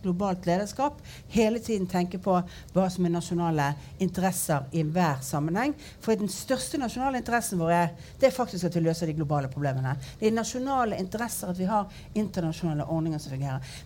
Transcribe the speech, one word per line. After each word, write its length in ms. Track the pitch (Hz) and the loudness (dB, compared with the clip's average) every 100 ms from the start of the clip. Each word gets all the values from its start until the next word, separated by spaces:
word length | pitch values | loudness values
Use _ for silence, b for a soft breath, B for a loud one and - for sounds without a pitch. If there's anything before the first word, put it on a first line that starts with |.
globalt 400 | 190 175 202 180 175 | -2 0 0 0 2
lederskap, 540 | 180 202 - 285 285 B B - | 2 0 0 -2 -2 B B -2
hele 240 | 226 214 233 | 4 4 2
tiden 300 | 226 214 180 | 0 -2 0
tenke 300 | 180 180 190 | 0 0 0
på 140 | 196 180 180 B B 180 | 2 2 2 B B 2
hva 80 | 185 | 2
som 140 | 180 175 | 2 2
er 20 | |
nasjonale 640 | 170 170 175 170 156 143 147 B - | 0 0 0 2 2 2 -2 B -2
interesser 720 | 185 185 185 180 - 147 135 | -2 2 0 0 0 0 0
i 140 | 165 | 0
enhver 340 | 151 175 165 135 - | 2 2 2 2 -2
sammenheng. 480 | 151 156 185 277 285 B B | 0 0 2 0 -2 B B
For 160 | - | 0
den 160 | 220 208 | 2 0
største 480 | - - 254 - 311 | -4 -2 -2 -2 -4
nasjonale 400 | 240 240 269 254 | -4 -2 -2 -2
interessen 400 | 247 240 220 180 | 0 0 0 0
vår 140 | 165 | 4
er, 160 | 175 165 B B - | 4 2 B B 4
det 80 | 269 | 4
er 80 | 254 | 4
faktisk 320 | 240 180 170 | -2 -2 0
at 80 | 170 | 2
vi 60 | |
løser 260 | 165 160 165 | 2 2 0
de 60 | 156 | -2
globale 320 | 147 147 131 | 0 0 0
problemene. 460 | 143 143 131 131 131 B - | -2 -2 0 0 -2 B -2
Det 80 | 214 | 2
er 60 | 226 | 2
nasjonale 640 | 220 254 262 262 233 202 | 0 -2 0 2 2 0
interesser 480 | 277 214 233 - 180 | -2 -4 -4 -4 -4
at 80 | 180 | -2
vi 80 | 185 | 2
har 240 | 214 190 B B | 2 0 B B
internasjonale 720 | 214 202 190 160 160 170 147 - | -2 -2 0 -2 0 -2 0 0
ordninger 320 | 160 160 151 | 0 0 -2
som 160 | 143 | -4
fungerer. 320 | 135 139 131 B B | -4 -4 -4 B B